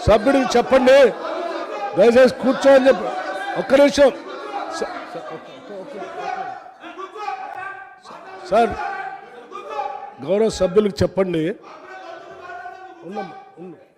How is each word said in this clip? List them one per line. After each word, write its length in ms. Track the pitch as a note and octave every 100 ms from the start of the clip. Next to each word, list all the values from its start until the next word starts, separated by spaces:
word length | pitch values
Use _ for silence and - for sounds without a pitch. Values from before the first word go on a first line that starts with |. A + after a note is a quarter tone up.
| -
సభ్యుడికి 420 | G#3+ A3+ C4+ B3+ A#3+
చెప్పండి, 420 | A#3+ C4 B3+ C#4+ B3 - - - - - - - - -
దయచేసి 380 | A3+ A#3 B3+ -
కూర్చోని 420 | A#3 B3 C4+ C4+ C4
చెప్పి. 180 | G#3+ - - - - - -
ఒక్క 120 | - C#4
నిమిషం 300 | C#4+ - C4+ - - - - - - -
స-, 120 | - - -
స-, 120 | E3+ -
ఒక్క, 160 | D#3+ - -
ఒక్క, 100 | - G3
ఒక్క. 120 | F#3 - - F4 F#4 F#4 - - - - E4 E4+ F#4 G#4+ G4+ G4 - - F#4+ F#4+ - - - - - - -
సార్, 220 | G#3 A3+ - - - - - - - - C6+ - - - - - - C3+
గౌరవ 240 | G3+ A3 -
సభ్యులకు 360 | F#3 F#3 G#3 F#3
చెప్పండి, 420 | F3 - F#3+ E3 D#3 A3+ - - - - - - F#4 F#4 F4+ - - - - - D#3+
ఉన్నమ్మా, 280 | G#3 F3+ D3+ - D#3+
ఉన్న. 140 | F3+ D3+ _